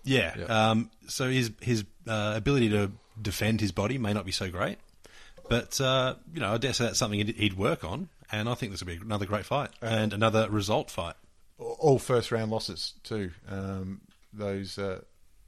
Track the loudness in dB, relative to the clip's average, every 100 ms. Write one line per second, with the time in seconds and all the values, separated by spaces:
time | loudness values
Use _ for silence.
0 | 0 2 2 -2 0 4 6 4 0 -8
1 | -10 -4 0 0 0 -4 0 0 -2 -10
2 | -4 -2 0 0 2 4 4 4 2 -4
3 | -16 -8 -6 0 0 2 2 0 0 0
4 | 0 0 -2 -4 -4 -2 -4 -4 -14 _
5 | -20 -20 -20 -20 0 0 0 0 2 2
6 | 2 -2 -10 -4 0 0 0 0 0 2
7 | 0 0 0 0 0 2 0 0 -4 -6
8 | -8 -14 -8 -4 -2 -4 -4 -6 -8 -8
9 | -4 -4 -2 -4 -2 -2 -2 -6 -2 0
10 | 2 2 4 4 4 2 2 0 0 -6
11 | -8 -10 -18 -20 -20 -12 -10 2 4 4
12 | 4 2 2 0 0 -2 -4 -6 -8 -10
13 | -6 -4 -4 -8 -10 -6 -4 -6 -6 -10
14 | -14 -20 -18 -6 -4 -4 -6 -6 -4 -6
15 | -10 -20 -20 -20